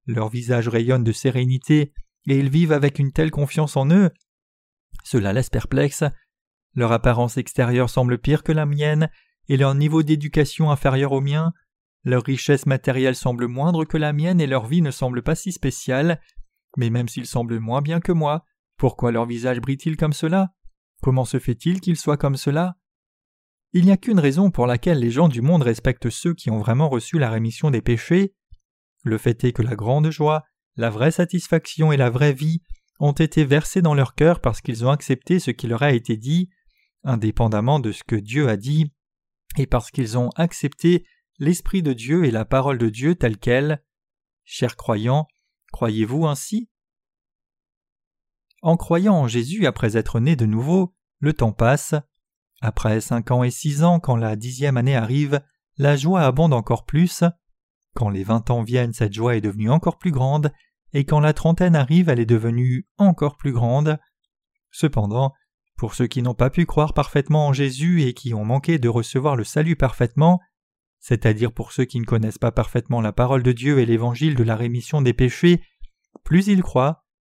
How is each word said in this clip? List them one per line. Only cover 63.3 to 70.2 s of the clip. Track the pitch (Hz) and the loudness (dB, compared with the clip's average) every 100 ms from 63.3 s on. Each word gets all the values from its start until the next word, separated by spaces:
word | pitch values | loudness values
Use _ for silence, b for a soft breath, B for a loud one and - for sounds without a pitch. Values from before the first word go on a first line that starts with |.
| - | -2
plus | 143 | -4
grande. | 117 117 135 151 151 _ _ _ _ _ _ _ | -2 0 2 0 -2 _ _ _ _ _ _ _
Cependant, | - 156 120 101 117 135 - _ _ _ - | -2 -2 0 -2 0 -2 -4 _ _ _ -10
pour | 110 | -8
ceux | - 120 | -2 -2
qui | 131 | -2
n'ont | 123 | -4
pas | 120 127 | 0 0
pu | - 170 | 2 0
croire | 151 151 | 0 0
parfaitement | - - 147 139 151 147 | -2 -2 -2 0 0 2
en | |
Jésus | 135 139 131 165 175 | 0 -2 -2 0 2
et | 131 | 0
qui | - 123 | -4 -6
ont | 110 107 | -6 -2
manqué | 135 147 165 | -2 0 0
de | 120 | 0
recevoir | 117 113 131 147 127 | -2 -2 -2 -2 -2
le | |
salut | 104 151 165 165 | -4 -2 0 0
parfaitement, | 131 - 120 - | -2 0 -2 2